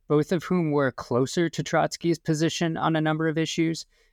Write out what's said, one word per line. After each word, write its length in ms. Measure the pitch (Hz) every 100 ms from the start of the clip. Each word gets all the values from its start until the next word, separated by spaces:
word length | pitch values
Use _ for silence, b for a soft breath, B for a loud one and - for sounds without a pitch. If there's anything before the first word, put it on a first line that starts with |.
| -
both 220 | 151 147
of 140 | 180
whom 280 | - 185 160
were 200 | 143 135
closer 560 | - - 120 131 - 165
to 140 | -
Trotsky's 560 | 151 160 151 - 170 160
position 580 | - 156 160 - 170 160
on 200 | 156 160
a 40 |
number 280 | 156 156 160
of 100 | 156
issues, 480 | 156 - 160 165 - _ _